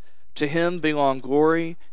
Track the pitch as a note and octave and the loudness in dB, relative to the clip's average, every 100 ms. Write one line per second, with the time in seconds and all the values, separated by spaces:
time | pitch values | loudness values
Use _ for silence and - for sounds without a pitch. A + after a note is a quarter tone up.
0 | - - - - D3 D#3+ E3+ F3+ D#3 D3 | -8 -8 -8 -4 0 2 0 0 0 2
1 | C#3 C3+ B2 C#3+ D#3 E3 E3 E3+ - | 2 0 0 4 4 2 -2 -6 -8